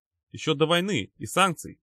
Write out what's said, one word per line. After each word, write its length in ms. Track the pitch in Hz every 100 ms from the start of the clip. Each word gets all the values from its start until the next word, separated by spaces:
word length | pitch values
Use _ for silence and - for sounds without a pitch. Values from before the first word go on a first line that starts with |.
| _ _ _
еще 240 | 113 156 143
до 100 | 156
войны 460 | 170 196 151 92 _
и 100 | -
санкций, 520 | 180 190 - - -